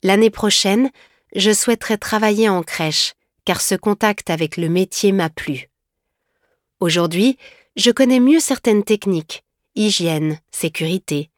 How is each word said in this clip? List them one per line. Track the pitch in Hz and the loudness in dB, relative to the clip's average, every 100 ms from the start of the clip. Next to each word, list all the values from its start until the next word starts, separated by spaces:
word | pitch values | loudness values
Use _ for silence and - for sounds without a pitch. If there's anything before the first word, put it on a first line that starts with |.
L'année | 190 202 220 | 2 4 2
prochaine, | 208 214 - 196 208 262 _ _ _ _ - | 2 -2 0 0 2 0 _ _ _ _ -2
je | 196 | 0
souhaiterais | 214 - 226 - 214 | 0 0 -2 -2 -6
travailler | - 214 220 208 220 | -2 2 2 4 2
en | 185 | 2
crèche, | 165 - 160 151 - - _ _ - | -4 -4 -4 -2 -4 -8 _ _ -4
car | 175 | -2
ce | - 190 | 0 -2
contact | - 208 214 202 - | -2 0 0 -2 -4
avec | 165 156 - | -4 -4 -4
le | 165 | -2
métier | 175 185 - 202 | 0 -2 0 0
m'a | 196 165 | 0 -2
plu. | - - 131 - _ _ _ _ _ _ _ _ _ _ _ | -6 -8 -10 -10 _ _ _ _ _ _ _ _ _ _ _
Aujourd'hui, | 180 170 170 170 233 262 - _ _ - | -2 0 0 2 0 0 -10 _ _ 0
je | 247 | 0
connais | 233 262 254 | 4 4 4
mieux | 247 320 | 4 4
certaines | - 262 - 208 | 2 -2 2 0
techniques, | 202 214 - 175 156 - _ _ _ - | 2 -2 0 -4 -4 -16 _ _ _ -2
hygiène, | 214 190 170 156 156 151 _ | -2 0 -2 -2 -2 -4 _
sécurité. | - 165 156 160 185 - 147 151 | -6 -6 -4 -4 -4 -4 -6 -6